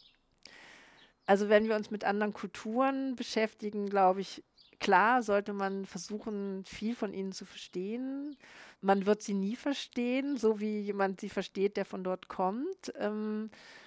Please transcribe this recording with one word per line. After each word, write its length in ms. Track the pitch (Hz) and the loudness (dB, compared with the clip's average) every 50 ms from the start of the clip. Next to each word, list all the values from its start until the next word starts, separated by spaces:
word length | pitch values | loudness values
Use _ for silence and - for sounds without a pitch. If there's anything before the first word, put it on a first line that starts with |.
| _ - _ _ _ _ _ _ _ - - - - - - - - - - - - _ _ _ - - | _ -20 _ _ _ _ _ _ _ -20 -20 -20 -20 -20 -20 -20 -20 -20 -20 -20 -20 _ _ _ 4 4
also 220 | 202 196 208 202 | 4 6 6 8
wenn 180 | 214 214 220 220 | 6 6 6 6
wir 80 | 220 | 2
uns 160 | 220 208 - | 0 0 -2
mit 140 | 214 208 - | -6 -2 0
anderen 280 | - 202 208 214 208 202 | 0 0 2 0 -2 -2
Kulturen 840 | - - 185 - - - 220 220 247 269 269 269 269 269 269 254 | -6 -10 -10 -10 -8 -8 -4 0 2 2 2 2 0 -2 -4 -4
beschäftigen, 720 | 233 233 - - 233 220 214 - - 220 208 202 208 202 202 | -6 -6 -2 0 0 0 0 -2 -6 -8 -6 -4 -4 -4 0
glaube 320 | 202 202 190 185 190 196 | 4 6 6 6 6 4
ich, 220 | 190 - - - - _ _ _ - - - - | -2 -8 -8 -16 -18 _ _ _ -20 -20 -12 -4
klar 420 | - 208 190 180 202 220 254 254 | 2 4 6 6 6 6 4 2
sollte 300 | 226 214 202 202 202 214 | 2 2 2 0 0 0
man 340 | 202 202 196 196 196 196 190 | -4 -2 -2 -2 -2 -4 -6
versuchen, 800 | - - 185 - - 208 208 - 226 208 202 202 196 190 190 190 | -8 -10 -10 -10 -8 -10 -8 -8 -6 -6 -6 -6 -6 -6 -8 -10
viel 300 | - - - 208 220 233 | -12 -12 -8 -6 -6 -4
von 180 | - 233 196 - | -4 -4 -6 -4
ihnen 200 | 190 190 190 190 | -6 -6 -6 -8
zu 120 | - 196 | -10 -14
verstehen. 920 | - - - - - - 175 185 202 226 247 262 262 269 277 285 294 285 - - - - - - - - - | -14 -16 -16 -16 -10 -8 -6 -6 -4 -6 -6 -6 -6 -6 -8 -8 -10 -12 -14 -20 -20 -20 -20 -20 -20 -16 -4
Man 260 | - 196 196 196 185 | 2 4 4 4 6
wird 160 | 202 214 208 | 2 2 2
sie 120 | - - 202 | 2 -4 -2
nie 240 | 196 190 202 233 - | -2 0 -2 -2 -2
verstehen, 800 | - 294 277 - - - - 247 240 240 247 269 269 285 285 233 | -2 -2 -2 -2 -4 -6 -4 -2 0 0 0 0 0 -2 -2 2
so 240 | 220 220 220 208 | 2 2 2 2
wie 180 | 208 214 214 208 | 0 -2 -2 -2
jemand 400 | 202 202 202 196 196 190 190 - | -2 -2 0 0 2 0 0 -2
sie 100 | - 190 | -6 -6
versteht, 460 | - 202 185 - - 196 190 202 - | -4 -4 -6 -4 -2 0 0 2 2
der 80 | 202 190 | 0 -4
von 200 | - - 196 185 | -4 -6 -6 -2
dort 240 | 185 185 185 - - | -2 -4 -4 -6 -10
kommt. 640 | - - 185 185 202 240 285 370 381 _ - - - - | -4 0 0 0 0 -2 -4 -6 -6 _ -10 -12 -8 -4
Ähm, 540 | 208 208 214 214 214 214 214 214 220 214 - - - - - - - | -4 -2 -2 -2 -4 -4 -4 -4 -6 -8 -12 -18 -20 -20 -20 -20 -20